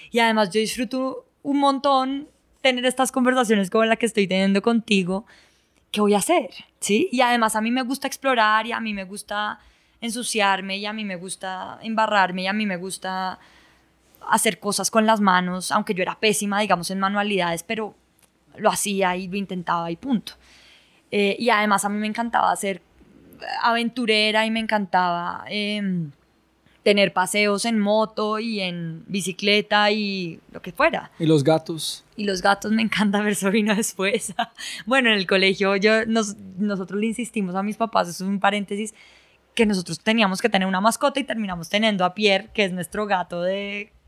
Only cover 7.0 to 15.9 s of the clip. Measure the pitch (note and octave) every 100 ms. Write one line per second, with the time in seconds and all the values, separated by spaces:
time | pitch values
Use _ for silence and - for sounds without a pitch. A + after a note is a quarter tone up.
7 | F#4 B3 B3 A#3+ A3 A3 A3 B3+ A#3+ C4+
8 | C4 - C4+ A#3+ G#3+ G#3+ A3+ A3+ A3+ G3+
9 | F#3 G3+ - G#3 G#3 A3+ _ _ _ -
10 | A#3 A3+ A3 A3 G3 F#3+ G3 G3 G#3 A3
11 | G#3 F3+ F#3 - F#3+ F#3 G3 - A3+ A3
12 | A3 G#3 F#3 F#3 F#3 G#3 G#3 F3+ F#3 E3+
13 | F#3+ F#3 F#3 - - _ _ _ _ _
14 | _ _ - G#3+ A3+ F#3+ G3+ G3 F#3+ A3+
15 | A3 A3 G3+ F3+ F3+ F#3 - G#3 G#3